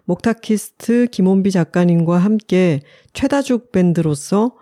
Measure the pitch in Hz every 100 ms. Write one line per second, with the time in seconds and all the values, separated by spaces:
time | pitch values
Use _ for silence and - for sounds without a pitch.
0 | - 175 233 220 - 208 - - - 233
1 | 240 - 185 190 196 185 160 180 175 170
2 | 165 175 196 214 - 180 180 143 - -
3 | _ - 277 285 277 240 - 190 180 170
4 | 160 147 - 202 240 -